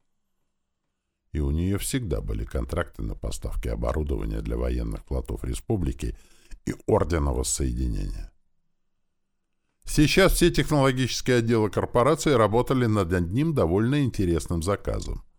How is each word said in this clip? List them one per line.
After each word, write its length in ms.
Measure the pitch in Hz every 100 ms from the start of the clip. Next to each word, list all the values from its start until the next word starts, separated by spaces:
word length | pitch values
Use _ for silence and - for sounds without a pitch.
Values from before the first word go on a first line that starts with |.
| _ _ _ _ _ _ _ _ _ _ _ _ _
И 80 | 78
у 120 | 71
неё 260 | 78 90 98
всегда 420 | - 135 104 53
были 240 | - 52
контракты 600 | - 67 58 - - -
на 100 | 53
поставки 540 | - - - - - 58
оборудования 720 | 55 58 78 73 53 53 53
для 160 | 53 58
военных 480 | 62 62 55 52 -
флотов 380 | 67 - -
Республики 760 | 62 60 - 110 71 - - - - _ - - -
и 80 | - -
Ордена 460 | 107 80 80 69
Воссоединения. 960 | 64 - - 67 60 62 50 50 - - _ _ _ _ _ _ _ _ _ _ _ _ _ _ _ -
Сейчас 460 | - 147 185 185
все 160 | - 170
технологические 880 | 165 143 147 135 127 123 - - 123
отделы 320 | 113 113 107
корпорации 600 | 113 95 123 127 156 160
работали 560 | 123 104 113 120 131 120
над 260 | 107 85
одним 400 | 92 85 113 160
довольно 500 | 131 82 95 117 147
интересным 600 | 131 - 90 82 - 85
заказом. 600 | 85 101 - - - - -